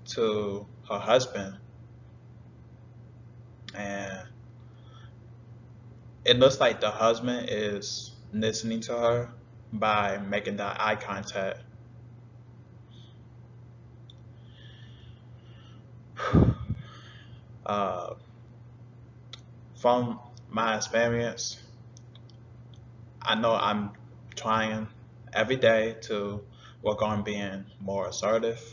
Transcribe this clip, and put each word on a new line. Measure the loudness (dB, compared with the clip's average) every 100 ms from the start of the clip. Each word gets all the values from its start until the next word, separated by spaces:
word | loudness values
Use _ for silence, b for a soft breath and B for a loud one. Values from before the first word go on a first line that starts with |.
to | -6 0 2 2 -2 -4 -10 -18 -6
her | -4
husband. | 6 6 6 -4 -8 -10 -18 -20 -20 -20 -20 -20 -20 -20 -20 -20 -20 -20 -20 -20 -20 -20 -20 -20 -20 -18 -14
And | -10 -6 -6 -6 -10 -14 -18 -20 -20 B B B B B B -20 -20 -20 -20 -20 -20 -20 -20 -20 -2
it | 4 8
looks | 8 8
like | 4 4
the | 0
husband | 4 4 4 0 -2 -2
is | -2 -2 -4 -6 -8 -10 -16 -6
listening | 0 0 0 -2 -4
to | -2
her | 2 4 4 0 -12 -20 -20 -10
by | 0 4 4 2 0
making | -2 -2 -2 -4
that | -4 0
eye | 2 0
contact. | -2 -6 -4 -4 -4 -6 -14 -20 -20 -20 -20 -20 -20 -20 -20 -20 -20 -20 -20 -20 -20 -20 -20 -20 -20 -20 -20 -20 -20 -20 -20 -20 -20 B B B B B B B B B -20 -20 B B B B -20 -20 -16 -8
<sighs> | B B B B B B B B B B B B B -10
Uh, | -2 0 0 -2 -8 -12 -16 -20 -20 -20 -20 -20 -20 -20 -20 -20 -20 -20 -20 -20 -20 0
from | 4 4 2 -4 -10 -18 -4
my | 0 2
experience, | 0 2 2 4 2 -2 -4 -8 -8 -16 -20 -20 -20 -20 -20 -20 -20 -20 -20 -20 -20 -20 -20 -20 -8
I | -2 2
know | 4
I'm | 4 4 2 -2 -8 -20 -20 -16 -6
trying | 0 2 2 -2 -6 -12 -20 -20 -6
every | -2 2 6
day | 6 6 4 -2
to | -4 -2 -2 -6 -10 B B B
work | 0 2
on | 2 2
being | -2 -4 -4 -6 -10 -10
more | -4 -2 -2
assertive. | -2 2 2 2 -2 -10